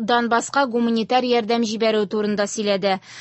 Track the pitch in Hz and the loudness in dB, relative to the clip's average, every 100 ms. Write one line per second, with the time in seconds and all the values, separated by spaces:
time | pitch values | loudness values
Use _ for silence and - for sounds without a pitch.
0 | 220 240 233 233 - 277 277 233 233 226 | 0 0 2 0 0 0 0 0 0 0
1 | 220 254 247 240 214 233 233 220 220 214 | 0 0 2 0 2 0 0 0 0 2
2 | 208 214 208 208 202 - 202 196 196 190 | 0 -2 -2 0 -2 -2 -2 0 0 -2
3 | - - | -6 -20